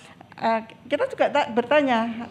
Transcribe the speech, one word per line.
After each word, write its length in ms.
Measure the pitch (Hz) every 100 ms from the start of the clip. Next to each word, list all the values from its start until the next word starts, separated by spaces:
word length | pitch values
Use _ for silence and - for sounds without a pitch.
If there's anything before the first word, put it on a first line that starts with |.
| - - - -
Eh, 260 | 226 226 220 - -
kita 180 | 285 523
juga 220 | - 226
tak 220 | 277 285
bertanya 760 | 226 233 302 269 233 233 226 -